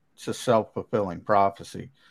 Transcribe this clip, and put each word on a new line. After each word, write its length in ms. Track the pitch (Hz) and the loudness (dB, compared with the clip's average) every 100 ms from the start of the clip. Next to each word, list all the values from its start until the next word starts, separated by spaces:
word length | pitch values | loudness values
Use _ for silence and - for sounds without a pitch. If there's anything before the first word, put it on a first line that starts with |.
| _ | _
it's 140 | - - | -12 -10
a 60 | |
self-fulfilling 880 | 110 - 110 104 - - 113 95 90 | -4 2 2 2 -6 -4 -2 -2 -4
prophecy. 720 | - 101 98 - - 95 90 _ _ | 2 4 4 0 -12 -14 -16 _ _